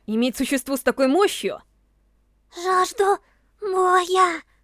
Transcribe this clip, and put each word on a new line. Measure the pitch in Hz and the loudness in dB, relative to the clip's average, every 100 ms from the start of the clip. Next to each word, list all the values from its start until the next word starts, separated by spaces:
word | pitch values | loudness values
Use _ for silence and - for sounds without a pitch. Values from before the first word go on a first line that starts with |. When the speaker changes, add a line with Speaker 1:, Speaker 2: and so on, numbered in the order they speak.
| - | -6
Speaker 1:
иметь | 220 254 - | -2 -2 -2
существо | 262 269 - 269 | -2 -4 -2 -4
с | |
такой | - 240 262 | -2 0 2
мощью. | 311 403 - 196 - _ _ _ _ _ _ _ _ _ | 2 2 0 -8 -8 _ _ _ _ _ _ _ _ _
Speaker 2:
Жажду | - 359 370 359 - 392 392 _ _ _ - | -8 -2 0 0 0 0 0 _ _ _ -12
боя. | 403 370 370 370 349 370 359 320 - _ | -4 0 2 2 2 2 2 0 -12 _